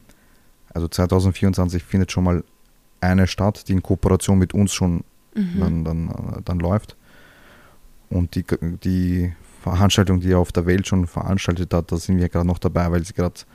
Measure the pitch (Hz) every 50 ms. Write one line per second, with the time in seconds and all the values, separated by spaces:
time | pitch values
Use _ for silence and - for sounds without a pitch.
0 | _ _ _ _ _ _ _ _ _ _ _ _ _ _ - 85 85 82 - -
1 | 90 87 95 92 92 95 90 - 101 98 92 - 92 87 90 85 - - - 95
2 | 92 - - 92 90 90 87 82 - _ _ _ _ _ _ _ _ _ _ -
3 | 90 90 92 95 92 90 - - 95 104 - - - - 95 92 - - 98 -
4 | - 92 92 - - - 98 95 92 - - 104 101 92 - - 95 90 85 -
5 | - _ _ _ _ _ - 220 196 175 175 196 185 - 165 165 160 160 165 -
6 | - - - - - 82 - - 92 - 87 87 85 87 98 107 - - - _
7 | _ - - - - - _ _ - - - - - - _ - - - - -
8 | _ - - 87 90 - - 95 85 - - - - 85 87 87 - 92 92 92
9 | 90 90 90 90 87 87 85 - - - - - - 101 87 87 101 98 - -
10 | 95 95 95 90 90 92 92 90 87 - - 90 85 90 90 98 98 - 98 92
11 | 87 - - - 85 - 98 95 - - 87 90 90 - - 85 80 - 87 82
12 | - - 95 90 87 85 - 85 87 90 90 - - 87 - 87 87 85 87 87
13 | 82 - - - 90 87 - - - _